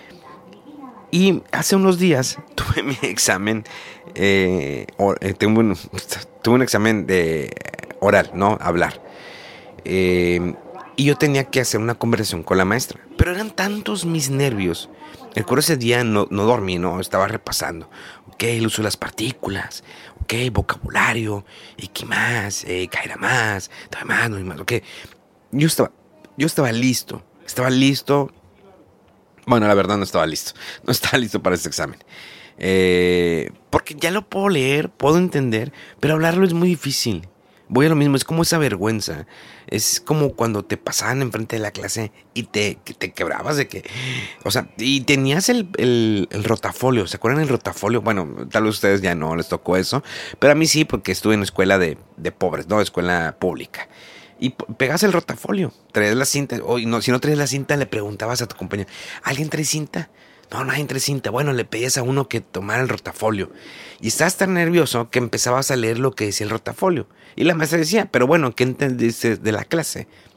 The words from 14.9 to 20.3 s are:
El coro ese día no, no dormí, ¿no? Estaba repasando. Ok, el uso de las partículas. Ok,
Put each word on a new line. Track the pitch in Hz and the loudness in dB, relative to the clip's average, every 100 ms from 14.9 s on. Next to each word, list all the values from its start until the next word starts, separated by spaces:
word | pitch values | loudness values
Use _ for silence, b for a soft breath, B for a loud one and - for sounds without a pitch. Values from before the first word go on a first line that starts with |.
| B B B - | B B B -10
El | - 107 | -6 0
coro | 131 | 2
ese | 151 143 | 2 0
día | 117 120 | 2 2
no, | 120 107 - | 2 2 0
no | 101 | 0
dormí, | 107 120 95 90 | 2 2 0 -2
¿no? | 90 87 | -2 -4
Estaba | 92 92 98 | -2 0 0
repasando. | 107 - - - 82 82 B B B B | -2 -6 -6 -4 -8 -14 B B B B
Ok, | - | -6
el | 117 117 113 | -2 0 0
uso | - | 0
de | |
las | 104 - | -2 -4
partículas. | - - - - - 98 - - B B B B | -8 -6 -6 -4 -6 -6 -8 -12 B B B B
Ok, | - | -6